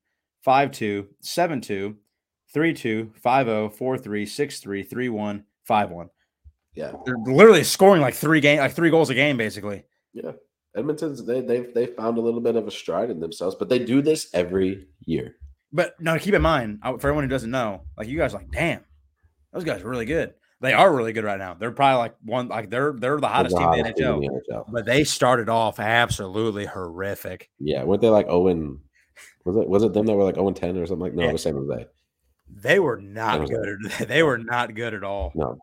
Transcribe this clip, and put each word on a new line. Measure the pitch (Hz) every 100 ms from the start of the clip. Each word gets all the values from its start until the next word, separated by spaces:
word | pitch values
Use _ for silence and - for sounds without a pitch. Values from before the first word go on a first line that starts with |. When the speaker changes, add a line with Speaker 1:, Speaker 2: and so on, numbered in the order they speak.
| _ _ _ _
Speaker 1:
five | 135 131 139
two, | 135 107 101 101 _
seven | - - 175 135
two, | 107 98 101 107 _ _ _ _ _
three | 143 165
two, | - 120 110 110 -
five | 123 135 117
oh, | 107 107
four | - 127 127
three, | 107 104 101
six | - 147 -
three, | - 98
three | 92 113 127
one, | 107 104 104 _ _ -
five | 110 101
one. | 85 85 _ _ _ - _ _ -
Speaker 2:
Yeah. | 76 -
Speaker 1:
They're | 127 123
literally | 113 135 220 180
scoring, | 123 - 196 180
like, | 131
three | - 147 160
game, | 143 147
like, | 131
three | 165 165
goals | 160 135
a | 127
game, | 147 123
basically. | 107 101 104 98 _ _ _
Speaker 2:
Yeah. | 110 - - _ _ _ -
Edmonton's, | 139 151 160 135 110
they, | 127
they've, | 120 120 120
they've | 117 120 -
found | 113 117
a |
little | 117 117
bit | 120 117
of | 104
a |
stride | - - 85 120
in | 85
themselves, | 82 - 90 -
but | 87
they | 127
do | 110 135
this | 147 156 -
every | 87 87 95 92 98 - _
year. | - 73 62 - - - _
Speaker 1:
But | 151 175 -
now | 165 160
keep | 185 190
in |
mind, | 160 151 110 104
I, | 123
for | 127 143
everyone | 147
who | 135
doesn't | 131 113
know, | 131 110 92 - -
like, | 110
you | 151
guys | 147
are | 101
like, | -
"Damn, | 80 165 113 _ _ _ _ _ _ _
those | -
guys | 170 101
are | 104
really | 127 113
good." | 160 107 _ _ -
They | 131
are | 113 190 139
really | 113
good | 110
right | 107 98
now. | 95 87
They're | 117
probably, | 120 139 131
like, | 113 -
one, | 110 123 123
like, | 107 104
they're, | 120 147
they're | 127 123 147
the |
Speaker 2:
They're | 117
Speaker 1:
hottest | 123 - 87
Speaker 2:
the |
Speaker 1:
team | 85
in | 80
the |
Speaker 2:
hottest | 113 -
team | -
in |
Speaker 1:
N | 98
H |
L. |
Speaker 2:
the | 69
N | 65
H | -
L. | 57 -
Speaker 1:
But | 117 107
they | 135
started | 147 - 131 123 107
off | 113 110 -
absolutely | 107 117 117 - 95 101 113 101 101
horrific. | 98 90 85 98 98 - 92 - -
Speaker 2:
Yeah, | 73 69
weren't | 73 101
they, | 113
like, | 107 90
oh | 87 92
and, | 85 76 71 _ _ _ _ - _
was | 90 107
it, | -
was | 98
it | 107
them | 107 110
that |
were, | 101
like, | 95 85
oh | 98
and | 90
ten | 85 92
or | 85
something | 87
like? | 90
No, | 85
Speaker 1:
Yeah. | 82
Speaker 2:
it |
was | 80
San | 82 69
Jose. | 69 60 58 _ _ _ _ _ _
Speaker 1:
They | 101 117 190
were | 156 107
not | 101 107 110
Speaker 2:
San | 139
Jose. | 143
Speaker 1:
good. | 120 101 101 104 - 113
<laughs> |
They | 139
were | 156 117
not | 113 120 120
good | 107 117 107
at |
all. | 98 101 92 80
Speaker 2:
No. | 67 69